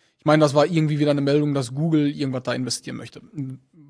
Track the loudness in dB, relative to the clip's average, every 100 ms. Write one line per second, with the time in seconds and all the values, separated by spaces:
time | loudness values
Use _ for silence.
0 | _ _ 2 4 4 4 2 2 0 0
1 | 0 0 2 2 2 -2 -4 -4 0 2
2 | 0 -2 -4 -4 -4 -4 -4 -8 -10 -12
3 | -14 -18 -16 -12 -10 -12 _ _